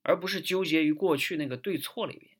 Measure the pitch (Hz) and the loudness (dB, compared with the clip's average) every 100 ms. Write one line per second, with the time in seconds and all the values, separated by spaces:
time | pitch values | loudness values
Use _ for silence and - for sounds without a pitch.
0 | - 180 185 190 - 185 175 160 156 151 | 2 2 2 -4 -2 0 2 2 2 2
1 | 190 143 - 160 139 127 202 170 - - | 2 2 0 -2 -4 -4 -4 -4 -4 -6
2 | 190 - - _ | -6 -8 -18 _